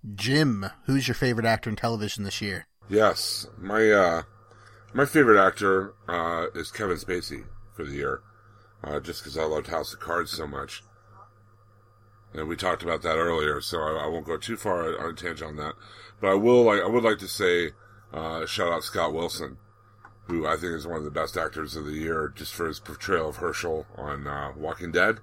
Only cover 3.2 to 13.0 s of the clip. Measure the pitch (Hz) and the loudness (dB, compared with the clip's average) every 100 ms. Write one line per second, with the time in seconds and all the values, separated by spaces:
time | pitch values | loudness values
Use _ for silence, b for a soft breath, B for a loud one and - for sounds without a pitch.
3.2 | - - - - 95 107 110 104 90 82 | -2 -6 -8 -12 -2 4 6 8 6 2
4.2 | 78 - - B B B B 117 139 160 | -4 -16 -20 B B B B 0 2 6
5.2 | 127 104 95 - 101 95 98 - - 87 | 8 10 8 4 2 2 0 -10 -6 -2
6.2 | 82 85 85 82 80 - 104 82 - 90 | 0 -2 -2 -4 -10 -4 -2 -2 -2 -4
7.2 | 82 69 - - - - 76 71 69 67 | -4 -10 -12 -14 -16 -10 -8 -4 -4 -4
8.2 | - b b b b b 71 73 67 82 | -10 b b b b b -6 -6 -6 -10
9.2 | - 69 78 78 71 82 76 - - 85 | -8 -4 -2 -2 -2 -6 -6 -10 -4 -4
10.2 | 82 82 76 69 69 - - _ _ - | -2 -6 -8 -8 -10 -12 -18 _ _ -20
11.2 | - _ _ _ _ _ _ _ _ _ | -20 _ _ _ _ _ _ _ _ _
12.2 | - 76 78 82 95 82 85 80 | -16 -10 -6 -2 -2 -2 -2 -2